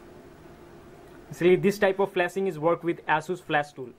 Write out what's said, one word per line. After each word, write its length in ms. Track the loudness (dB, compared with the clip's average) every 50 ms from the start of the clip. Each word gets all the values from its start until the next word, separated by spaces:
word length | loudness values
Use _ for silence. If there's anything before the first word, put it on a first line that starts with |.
| -20 -20 -20 -20 -20 -20 -20 -20 -20 -20 -20 -20 -20 -20 -20 -20 -20 -20 -20 -20 -20 -20 -20 -20 -20 -14
See, 240 | -4 0 4 4 4
this 240 | 4 4 2 2 2
type 200 | 2 0 2 2
of 140 | 0 -2 0
flashing 320 | -2 -2 -2 -2 -4 -4
is 140 | -4 -4 -2
work 240 | 0 0 0 0 -2
with 200 | -4 -6 -4 -2 0
Asus 340 | 0 0 0 -4 -8 -8
flash 320 | -4 -2 0 0 0 -2 -6
tool, 160 | -14 -14 -14 -16